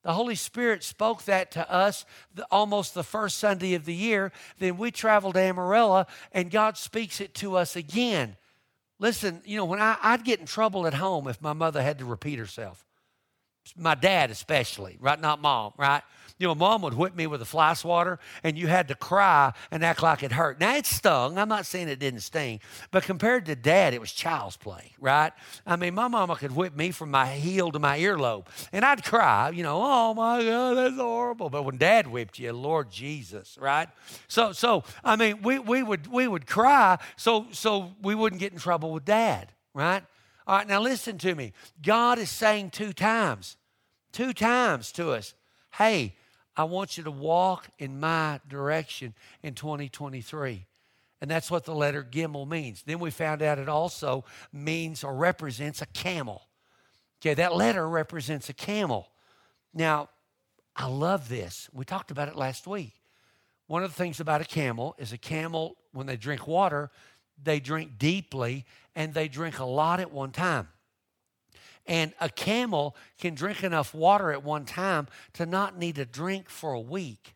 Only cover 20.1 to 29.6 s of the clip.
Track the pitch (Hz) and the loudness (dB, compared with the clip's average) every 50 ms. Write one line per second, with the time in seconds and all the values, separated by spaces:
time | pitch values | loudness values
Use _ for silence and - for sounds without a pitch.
20.1 | 151 139 139 131 113 143 165 147 127 147 175 214 262 294 247 - - - - 202 | 2 2 0 -2 0 0 0 0 0 0 0 2 2 0 0 -2 -4 2 4 4
21.1 | 160 131 123 139 170 196 208 214 220 208 175 - - 185 175 156 139 131 143 135 | 4 4 2 0 0 0 0 0 0 -4 -4 -6 -6 -6 -4 -6 -4 -4 -4 -4
22.1 | 123 110 - - - 160 143 123 110 104 - - - - - - - 190 - - | -4 -6 -10 -6 -4 -4 -4 -4 -6 -8 -12 -16 -18 -18 -14 0 0 0 2 2
23.1 | 190 151 208 226 254 247 180 156 151 123 117 147 165 196 185 147 120 120 110 - | -4 0 2 2 2 2 0 -4 -8 0 4 6 6 6 6 4 2 -2 -8 -10
24.1 | - - - 170 165 139 104 98 - - - 107 92 85 - - _ _ 139 131 | -10 -6 -4 -4 -4 -4 -6 -8 -12 -12 -14 -14 -14 -14 -18 -20 _ _ 2 4
25.1 | 139 147 156 160 - - - - - - _ - 170 175 180 175 175 202 240 247 | 4 4 4 2 -2 -10 -20 -20 -20 -16 _ -2 -2 0 0 -2 0 0 -2 0
26.1 | 240 226 190 175 165 139 135 139 127 151 185 180 143 143 160 180 160 - 160 147 | 2 0 2 0 -2 -4 -4 -4 -2 -2 -2 -2 -2 -4 -4 -4 -4 -8 -6 0
27.1 | 139 135 131 131 135 143 147 175 185 190 175 170 147 151 147 143 143 147 170 202 | 2 2 2 2 0 -4 -4 0 0 0 0 0 -2 0 2 2 2 2 2 0
28.1 | 202 156 135 120 110 101 90 - - - - - - 196 233 269 285 220 - - | 2 2 0 0 -2 -4 -8 -14 -16 -16 -14 -6 -2 2 4 4 4 2 0 2
29.1 | - 233 202 143 110 101 120 147 170 175 | 4 4 6 6 6 4 2 0 -2 -4